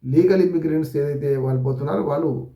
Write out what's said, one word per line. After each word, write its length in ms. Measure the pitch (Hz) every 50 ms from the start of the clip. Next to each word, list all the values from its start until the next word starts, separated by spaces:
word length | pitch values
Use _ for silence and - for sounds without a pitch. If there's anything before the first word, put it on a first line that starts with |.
| -
లీగల్ 380 | 127 131 156 180 185 196 190 185
ఇమిగ్రెంట్స్ 500 | 175 175 165 156 160 156 160 160 135 -
ఏదైతే 340 | 143 143 147 143 131 147 143 139
వాళ్ళు 260 | 135 131 131 131 131 127
పోతున్నారో 400 | 135 135 135 139 120 - 208 -
వాళ్ళు 280 | - 143 - 165 - - - - - -